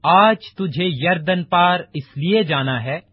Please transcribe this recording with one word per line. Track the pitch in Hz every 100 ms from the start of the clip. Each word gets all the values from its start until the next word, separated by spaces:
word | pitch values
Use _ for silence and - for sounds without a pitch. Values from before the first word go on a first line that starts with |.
| 151
आज | 185 214 214 - -
तुझे | 190 139 185 135 165
यरदन | 180 151 180
पार | 170 175 175 180 - 151
इसलिए | - 143 160 214
जाना | 170 147 131 127
है | 120 156 _